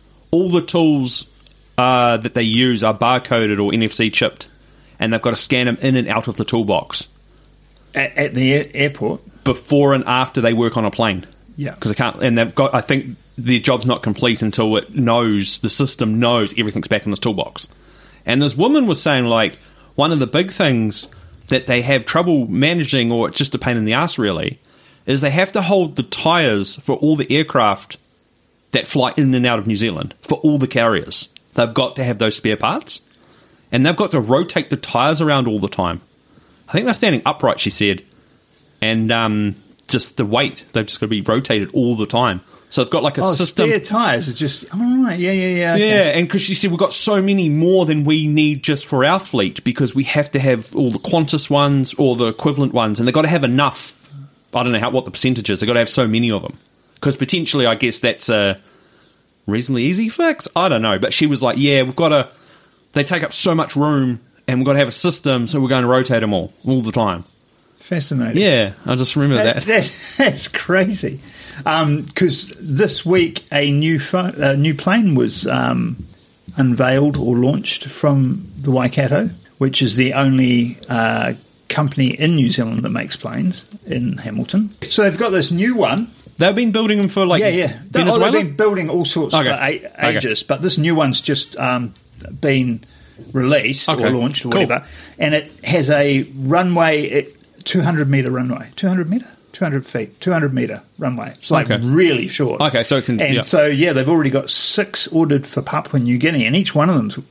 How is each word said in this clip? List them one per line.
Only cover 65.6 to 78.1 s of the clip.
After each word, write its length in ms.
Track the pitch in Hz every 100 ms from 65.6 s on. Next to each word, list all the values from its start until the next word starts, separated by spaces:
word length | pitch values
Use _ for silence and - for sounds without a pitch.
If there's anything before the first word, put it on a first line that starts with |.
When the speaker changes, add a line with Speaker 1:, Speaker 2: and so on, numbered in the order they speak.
| 131
Speaker 1:
gonna 200 | 131 120
rotate 360 | 127 127 117
'em 100 | 110
all, 200 | 107 90 - -
all 160 | 131
the 100 | 110
time. 340 | 120 107 87 - _ _ _ _ _
Speaker 2:
Fascinating. 640 | - 175 139 139 113 151
Speaker 1:
Yeah, 320 | 202 127 101 - -
I 100 | 127
just 200 | 127 147
remember 280 | 143 131
Speaker 2:
That, 200 | 117 123
Speaker 1:
that. 20 | 190
Speaker 2:
that, 480 | 220 - - -
<laughs> 40 | -
that's 300 | 262 139 -
crazy. 720 | - - 185 190 196 - - - - - - 143
Um, 400 | 160 151 147 - -
'cause 360 | 180 135 - -
this 460 | 156 135 202 - 165
week 380 | 180 160 - -
a 200 | 143 147
new 280 | 143 160 156
pho-, 340 | 139 185 180 147
a 180 | 139 139
new 200 | 156 139
plane 400 | - 220 208 131
was, 320 | 120 - -
um, 560 | 64 62 120 113 120 - - _ _ - -
unveiled 600 | 131 120 127 135 147 139
or 180 | 123 120
launched 500 | 123 196 - - 135
from 640 | - 151